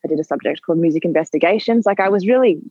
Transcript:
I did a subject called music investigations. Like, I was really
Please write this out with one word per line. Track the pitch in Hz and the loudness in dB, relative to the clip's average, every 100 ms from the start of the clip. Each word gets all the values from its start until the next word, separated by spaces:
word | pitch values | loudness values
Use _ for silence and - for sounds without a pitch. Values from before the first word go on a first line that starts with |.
I | - | -2
did | 156 | -4
a | |
subject | 156 135 - 151 | -2 -4 -4 -6
called | - 165 | -2 0
music | 165 156 | 0 0
investigations. | 170 156 160 151 170 220 - 233 208 | 0 -2 -2 0 0 0 0 0 2
Like, | 202 | 0
I | 190 | 0
was | 202 190 | 0 2
really | 254 247 160 - | 2 2 0 -6